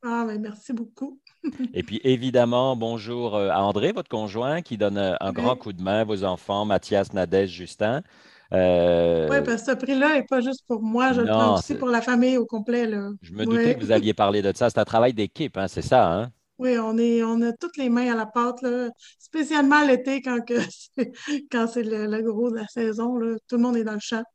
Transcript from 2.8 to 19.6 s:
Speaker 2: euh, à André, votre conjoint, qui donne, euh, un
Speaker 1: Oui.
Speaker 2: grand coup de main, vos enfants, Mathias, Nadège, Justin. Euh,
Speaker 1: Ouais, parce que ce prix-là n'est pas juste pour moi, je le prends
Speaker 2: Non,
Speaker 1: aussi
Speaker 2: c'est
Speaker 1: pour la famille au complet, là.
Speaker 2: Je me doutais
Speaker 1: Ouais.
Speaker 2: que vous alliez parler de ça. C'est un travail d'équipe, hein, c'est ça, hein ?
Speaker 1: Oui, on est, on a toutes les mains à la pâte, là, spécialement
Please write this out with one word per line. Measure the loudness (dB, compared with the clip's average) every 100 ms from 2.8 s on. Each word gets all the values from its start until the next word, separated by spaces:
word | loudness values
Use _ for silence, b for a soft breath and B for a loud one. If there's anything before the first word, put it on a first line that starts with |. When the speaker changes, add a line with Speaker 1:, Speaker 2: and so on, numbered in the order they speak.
| -4 -6 -8 -6 -4 -2
Speaker 2:
euh, | 0
à | 2
André, | 2 2 0
votre | -2 -6
conjoint, | -6 -6 -4 -4 -4
qui | -6 -2
donne, | -2 0
euh, | -2 -2
un | -4
Speaker 1:
Oui. |
Speaker 2:
grand | -2 0 -2
coup | -6
de | -8
main, | -2 0
vos | 0 -2
enfants, | -2 -4 -4 -2
Mathias, | 0 0 2 0 0
Nadège, | -2 0 2 0
Justin. | -4 -16 -4 -2 -2 -6 b b b b
Euh, | 2 4 4 4 4 4 2 2
Speaker 1:
Ouais, | 0
parce | 0 -4
que | -2
ce | -4
prix-là | 0 2 4
n'est | 2
pas | 0 -2
juste | -2 -6 _
pour | -4
moi, | -2 0 2
je | 2
le | 2
prends | 4 4
Speaker 2:
Non, |
Speaker 1:
aussi | 4
Speaker 2:
c'est | 0 -4
Speaker 1:
pour | 0
la | 0
famille | 2 2 4 2
au | -2
complet, | -6 -4 -2 -2
là. | -4 -8 -12
Speaker 2:
Je | -14
me | -4
doutais | 0 2 2
Speaker 1:
Ouais. |
Speaker 2:
que | 2
vous | 2
alliez | 2 4
parler | 2 2 4
de | 0 2
ça. | 0
C'est | 2
un | 2
travail | 4 4
d'équipe, | 2 -4 -4 -6 -4
hein, | -6
c'est | -4
ça, | 2 6 6
hein ? | 2 -4 -10 _ _
Speaker 1:
Oui, | -2 0
on | 0 0
est, | 2 2
on | 2 0
a | 0
toutes | -2 -8 -4
les | 0
mains | 0 0
à | -2
la | -2
pâte, | -2 -2 -2
là, | -4 -4 -4 -8 B B
spécialement | _ -6 -2 2